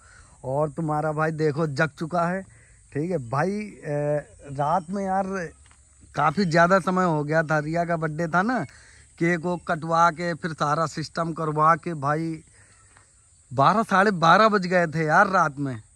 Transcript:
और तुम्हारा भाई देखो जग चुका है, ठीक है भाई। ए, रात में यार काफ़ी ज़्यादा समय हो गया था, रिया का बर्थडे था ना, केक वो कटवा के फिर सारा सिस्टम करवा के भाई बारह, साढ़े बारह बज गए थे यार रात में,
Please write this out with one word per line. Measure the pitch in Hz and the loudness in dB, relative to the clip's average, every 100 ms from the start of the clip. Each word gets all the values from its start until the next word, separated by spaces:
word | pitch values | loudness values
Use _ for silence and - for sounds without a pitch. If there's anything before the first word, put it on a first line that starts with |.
| - - - _ | -20 -20 -20 _
और | 127 139 151 | -6 -2 -2
तुम्हारा | 139 160 151 156 | -2 -4 -2 -2
भाई | 151 160 | -2 -2
देखो | 156 156 143 160 | 0 -2 0 -2
जग | 135 160 - | -2 -4 -4
चुका | 160 175 170 | -6 -2 -2
है, | 185 190 - _ - _ | -4 -8 -20 _ -20 _
ठीक | 143 170 | -6 -4
है | 170 117 | -4 -4
भाई। | 135 180 208 208 - | -2 -2 -4 -8 -12
ए, | 151 147 147 147 - - 143 | -8 -4 -2 -4 -6 -16 -12
रात | 135 147 180 160 | -4 -2 -2 -4
में | 202 | -6
यार | 190 190 190 190 165 - _ _ _ _ - | -4 -2 -4 -6 -10 -14 _ _ _ _ -12
काफ़ी | - 151 160 190 | -2 0 0 2
ज़्यादा | 165 170 190 | 4 6 4
समय | 180 185 180 | 2 0 2
हो | 156 | 0
गया | 147 160 | 0 0
था, | 151 156 | 0 -2
रिया | 147 165 | -2 -2
का | 170 170 | -2 -2
बर्थडे | 160 151 170 | -4 -4 -2
था | 175 | 0
ना, | 214 254 143 - - - - - | 0 -2 -6 -12 -20 -20 -18 -4
केक | 170 175 | -2 0
वो | 170 175 - | -2 -6 -4
कटवा | 170 160 165 170 | -6 -2 2 2
के | 160 175 | 2 -4
फिर | 165 180 | -6 -6
सारा | 156 147 151 156 | -4 -2 0 -2
सिस्टम | - 151 - 165 | -4 -8 -6 -6
करवा | 156 156 151 156 165 | -4 -4 2 4 4
के | 175 160 | 0 -6
भाई | 139 151 165 160 - _ _ _ _ _ _ _ _ _ - | -2 -2 -4 -8 -14 _ _ _ _ _ _ _ _ _ -8
बारह, | 127 143 208 | 2 4 4
साढ़े | 226 190 202 | 2 2 4
बारह | 180 160 185 220 | 4 6 6 6
बज | 208 180 | 4 0
गए | 180 170 | 2 2
थे | 156 | 0
यार | 156 170 202 | 2 4 4
रात | 190 156 135 | 4 2 0
में, | 139 113 - | -6 -8 -14